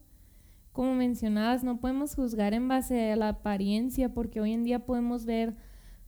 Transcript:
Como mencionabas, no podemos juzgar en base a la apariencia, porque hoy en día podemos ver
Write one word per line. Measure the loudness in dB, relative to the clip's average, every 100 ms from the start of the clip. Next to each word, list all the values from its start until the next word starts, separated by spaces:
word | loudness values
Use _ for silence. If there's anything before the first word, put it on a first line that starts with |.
| -16 -20 -20 -20 -20 -20 -10
Como | -2 2
mencionabas, | 2 2 2 0 2 2 2
no | 0 -2
podemos | -2 -2 -2 -2
juzgar | -2 0 2
en | 2 2
base | 2 2 0 2
a | 2
la | 0
apariencia, | -2 -2 0 2 2 0 0 0
porque | -2 -4 -2
hoy | -2
en | 0
día | 0 0
podemos | 0 0 0 -2
ver | -2 0 -2 -4 -12 -20 -20 -20